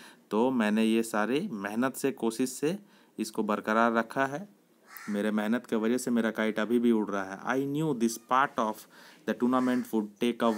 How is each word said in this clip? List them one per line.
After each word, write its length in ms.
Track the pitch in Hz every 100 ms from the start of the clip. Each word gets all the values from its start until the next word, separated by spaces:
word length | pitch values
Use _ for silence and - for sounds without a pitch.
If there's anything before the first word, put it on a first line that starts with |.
| - - -
तो 200 | 104 127
मैंने 340 | 127 107 107 113
ये 180 | 113
सारे 460 | 110 107 107 139 202
मेहनत 440 | 104 101 107 131 127
से, 160 | 139
कोशिश 380 | 120 113 113 127
से 300 | - 147 202 - - _ -
इसको 240 | 107 -
बरकरार 500 | 104 101 110 110 117
रखा 320 | 117 113 135 135
है, 240 | 143 202 _ _ _ - - -
मेरे 220 | 104 107
मेहनत 340 | 107 107 120 -
के 100 | 113
वजह 220 | 110 123
से 140 | 127
मेरा 200 | 117 110
काइट 280 | 107 110 104
अभी 200 | 104 120
भी 120 | 120
उड़ 180 | 110 101
रहा 140 | 98
है। 160 | 95 98
I 320 | - 131 139
knew 220 | 147 160 123
this 180 | 113 - -
part 280 | 127 139 -
of 220 | 110 107 - - - - -
the 60 | 110
tournament 460 | 123 127 127 127 113
would 140 | 110 104 -
take 200 | 123 117
a 80 | 117